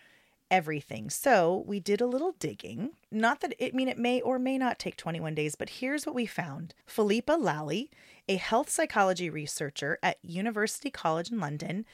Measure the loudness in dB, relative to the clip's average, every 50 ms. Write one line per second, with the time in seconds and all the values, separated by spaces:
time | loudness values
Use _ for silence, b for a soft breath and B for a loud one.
0 | b b b b b b b b b 2 4 4 4 2 -4 -4 -6 -8 -10 -8
1 | -6 -6 -6 0 4 6 8 8 8 6 4 2 -2 -4 -6 -4 0 0 2 2
2 | 2 2 0 0 -2 -2 -4 -4 -6 -8 -8 -8 -12 -10 -8 -6 -8 -8 -8 _
3 | _ -6 -2 2 2 2 2 2 -2 -4 -2 -2 -2 -2 0 0 0 0 0 0
4 | 0 2 2 2 2 0 0 0 0 0 0 2 0 0 -2 -2 -6 -8 -8 -6
5 | -6 -6 -4 -4 -2 -2 -2 0 0 -2 -2 -4 -8 -8 -6 -6 -4 -2 -2 -2
6 | -4 -4 -2 -2 -2 -2 -4 -6 -6 -6 -6 -10 -10 -12 -14 _ _ -8 0 2
7 | 4 4 4 2 4 2 2 4 4 2 0 0 -2 -2 -2 -4 -4 -6 b b
8 | b b b b b 0 0 0 0 2 2 2 2 2 0 0 0 0 4 4
9 | 4 4 4 2 -2 -4 -4 -4 -6 -6 -4 -4 -4 -6 -4 -4 -2 -2 -2 0
10 | 0 0 0 -2 -6 -8 -6 -4 -2 -2 0 0 0 0 -2 -4 -6 -6 -6 -2
11 | 0 0 0 0 -2 -2 -2 -2 -2 -2 -4 -4 -4 -4 -4 -6 -6 b